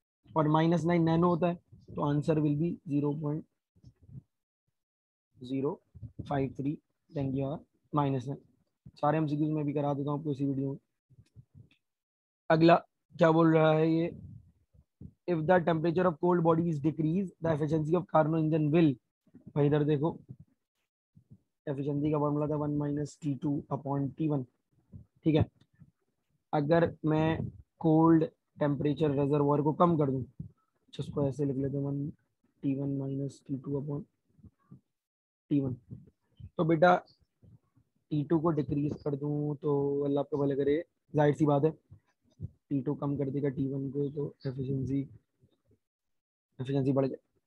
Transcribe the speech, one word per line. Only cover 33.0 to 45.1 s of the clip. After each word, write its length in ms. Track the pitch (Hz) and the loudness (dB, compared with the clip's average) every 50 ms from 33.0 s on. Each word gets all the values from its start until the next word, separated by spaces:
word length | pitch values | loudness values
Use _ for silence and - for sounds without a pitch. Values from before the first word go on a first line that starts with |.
| 135 135 135 139 139 135 - - _ | -6 -6 -6 -6 -6 -8 -10 -12 _
T 100 | - 139 | -10 -10
two 220 | 131 - 147 143 139 | -8 -6 -6 -6 -6
upon 220 | 139 151 143 147 - - _ _ _ _ _ _ - - _ _ _ _ - - _ _ _ _ _ _ _ _ _ _ _ _ _ - | -6 -6 -8 -10 -10 -14 _ _ _ _ _ _ -20 -20 _ _ _ _ -20 -20 _ _ _ _ _ _ _ _ _ _ _ _ _ -2
T 80 | 151 143 | -2 -2
वन। 160 | 135 127 120 - - - - - - - _ _ _ _ _ - - - - | -2 -2 -6 -10 -14 -18 -20 -20 -20 -20 _ _ _ _ _ -20 -20 -10 -6
तो 60 | - 170 | -2 0
बेटा 300 | 160 165 156 175 180 180 - - - _ _ _ _ _ _ - - - - _ _ _ _ _ _ _ _ _ - | 0 2 4 4 4 4 2 0 -8 _ _ _ _ _ _ -20 -20 -20 -20 _ _ _ _ _ _ _ _ _ -6
टी 120 | 156 147 139 | -4 -4 0
टू 160 | - 170 156 | 0 0 0
को 100 | 151 175 | 2 0
decrease 420 | 151 147 135 - 151 143 147 147 139 - - | 0 -2 -2 -2 -2 -2 -2 -4 -4 -6 -6
कर 120 | 151 143 | -6 -6
दूं, 400 | 135 147 147 147 147 147 147 147 | -4 -4 -4 -4 -4 -4 -4 -6
तो 480 | - - 151 143 143 143 143 143 143 143 | -4 -2 -2 -2 0 0 -2 -2 -2 -2
अल्लाह 180 | 143 139 143 139 | 0 0 -2 -2
आपको 140 | - 151 | -2 -2
भले 180 | 139 143 139 135 | 0 0 0 0
करे, 280 | 135 139 143 147 165 - - _ _ _ _ - | 0 0 0 0 0 -2 -6 _ _ _ _ 0
जाहिर 220 | 151 147 147 143 | 2 4 4 4
सी 100 | - 156 | 4 2
बात 180 | 147 143 143 151 | 2 4 4 2
है 60 | 156 160 - _ _ - - _ _ _ _ _ _ _ - 104 - - _ _ - | 0 -2 -4 _ _ -20 -20 _ _ _ _ _ _ _ -14 -14 -14 -14 _ _ -6
टी 120 | 143 135 | -4 -4
टू 120 | 123 147 139 | -2 -4 -4
कम 200 | 131 147 143 143 | -4 -4 -4 -4
कर 120 | 143 139 135 | -4 -4 -4
देगा 200 | 131 143 143 139 | -4 -4 -4 -4
टी 180 | 127 139 135 | -2 -4 -4
वन 220 | 135 139 139 135 135 | -4 -4 -6 -6 -6
को, 180 | 127 143 143 139 | -6 -4 -6 -4
तो 260 | 147 147 147 - - _ - | -6 -6 -8 -8 -10 _ -10
efficiency, 520 | 135 127 139 127 127 139 135 131 127 139 139 135 - | -8 -8 -6 -6 -6 -4 -4 -4 -4 -4 -4 -4 -6